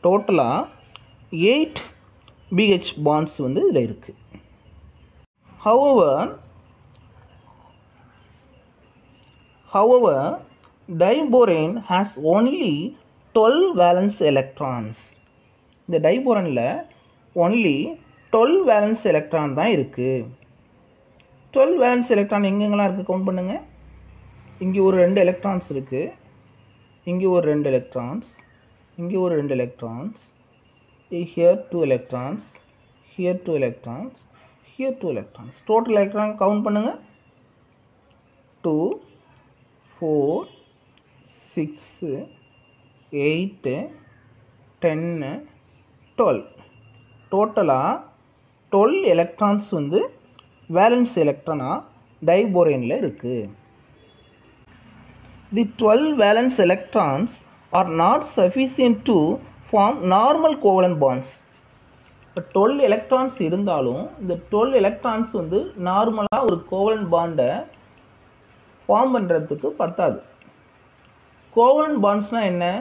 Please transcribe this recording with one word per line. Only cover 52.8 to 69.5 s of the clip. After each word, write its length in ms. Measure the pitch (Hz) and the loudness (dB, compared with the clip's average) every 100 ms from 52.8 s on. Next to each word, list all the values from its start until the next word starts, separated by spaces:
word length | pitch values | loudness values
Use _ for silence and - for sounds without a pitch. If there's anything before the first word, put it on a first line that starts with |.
| 117 151 | -2 -4
இருக்கு. 320 | 185 104 120 123 101 104 _ _ _ _ _ _ _ _ _ _ _ - - - - - - - - 202 | -4 -8 -8 -8 -8 -16 _ _ _ _ _ _ _ _ _ _ _ -20 -20 -20 -20 -20 -20 -20 -6 -2
The 80 | 220 - | -2 0
twelve 320 | 220 226 311 285 | 4 4 4 2
valence 340 | 208 220 254 254 175 | 4 4 2 2 2
electrons 640 | 190 - 226 160 135 226 - - _ _ 175 | 2 0 -2 0 -2 -4 -8 -20 _ _ 0
are 100 | 185 160 | 0 2
not 180 | 175 277 - - | 2 2 -2 2
sufficient 640 | 180 254 262 262 247 226 - | 2 2 -2 2 2 2 2
to 80 | 202 151 240 - - - | 2 2 -2 -10 -20 -2
form 260 | 214 202 170 180 | 2 2 0 2
normal 380 | 190 240 311 320 302 | 4 4 4 2 2
covalent 320 | 202 190 180 160 | 2 4 2 2
bonds. 260 | 135 127 - - _ _ _ _ _ _ _ _ _ | 0 0 -8 -20 _ _ _ _ _ _ _ _ _
இப்ப 140 | - - | -12 -4
ட்வெல்வ் 280 | 196 214 285 254 | 0 0 2 2
எலக்ட்ரான்ஸ் 480 | 214 - 262 262 - 160 | 0 0 -2 -2 -4 -4
இருந்தாலும் 540 | 180 202 156 131 131 226 - | -2 -2 -2 -2 -4 -10 -12
இந்த 120 | 185 175 - | -8 -8 -2
ட்வெல்வ் 260 | 208 240 262 | 0 2 2
எலக்ட்ரான்ஸ் 500 | 196 226 247 220 226 214 | 2 -2 -4 -4 -4 -6
வந்து 180 | 160 190 359 214 180 | -2 -4 -4 -8 -2
நார்மலா 500 | 190 220 220 202 - 240 | 0 0 -2 -2 0 0
ஒரு 80 | 170 - | -2 -4
கோவலன்ட் 360 | 185 202 220 185 | -2 0 -2 0
பாண்டை 340 | 170 170 156 123 185 320 - _ _ _ _ _ _ _ _ _ _ | 0 0 -2 -2 -2 -10 -18 _ _ _ _ _ _ _ _ _ _
ஃபார்ம் 280 | - 208 262 247 | 0 2 2 0
பண்றதுக்கு 520 | 185 165 151 | 0 -2 -2